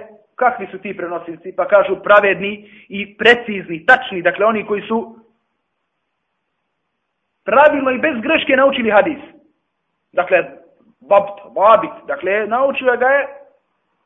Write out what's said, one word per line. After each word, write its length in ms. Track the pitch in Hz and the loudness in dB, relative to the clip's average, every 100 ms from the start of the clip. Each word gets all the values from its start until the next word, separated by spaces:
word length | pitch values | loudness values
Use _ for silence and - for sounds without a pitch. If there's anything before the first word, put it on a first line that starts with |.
| - - _ - | -8 -20 _ -2
kakvi 320 | 247 233 196 | -2 -2 -8
su 60 | 190 | -12
ti 200 | 202 185 | -12 -10
prenosilci, 560 | 175 170 170 165 190 190 | -10 -10 -12 -16 -10 -6
pa 120 | 180 | 2
kažu 280 | 202 190 190 | 2 2 -2
pravedni 680 | - 208 202 170 202 208 - - - | 2 4 4 0 -6 -10 -16 -20 -14
i 280 | 196 208 - | -12 -12 0
precizni, 680 | 220 240 - 202 160 165 - | 2 2 0 -10 -10 -2 2
tačni, 360 | 254 - 185 | 2 0 -4
dakle, 240 | 170 180 214 | -2 0 0
oni 200 | 220 202 | 0 -4
koji 160 | 202 | -6
su 380 | - 226 226 - _ _ _ _ _ _ _ _ _ _ _ _ _ _ _ _ _ _ _ _ _ _ - | -4 -6 -6 -14 _ _ _ _ _ _ _ _ _ _ _ _ _ _ _ _ _ _ _ _ _ _ 0
pravilno 460 | 233 302 285 262 | 4 4 4 -2
i 60 | 254 | -2
bez 240 | 302 240 | -2 -2
greške 340 | 262 311 - 262 | -2 -2 0 2
naučili 360 | 277 269 226 | 2 0 2
hadis. 280 | 202 180 143 - _ _ _ _ _ _ _ _ | 2 2 -2 -12 _ _ _ _ _ _ _ _
Dakle, 300 | 180 180 180 156 - _ _ _ _ | -6 0 0 0 -12 _ _ _ _
babt, 420 | 135 202 - - - 143 | 0 2 0 -6 -10 2
babit, 360 | 202 214 160 - - | 4 4 0 -10 -10
dakle, 400 | 139 180 208 214 | -8 -4 -4 -2
naučio 500 | 240 277 269 254 233 | -2 -2 -2 -2 0
ga 80 | 254 | 2
je 220 | 277 269 - - _ _ _ _ _ | 0 -2 -12 -20 _ _ _ _ _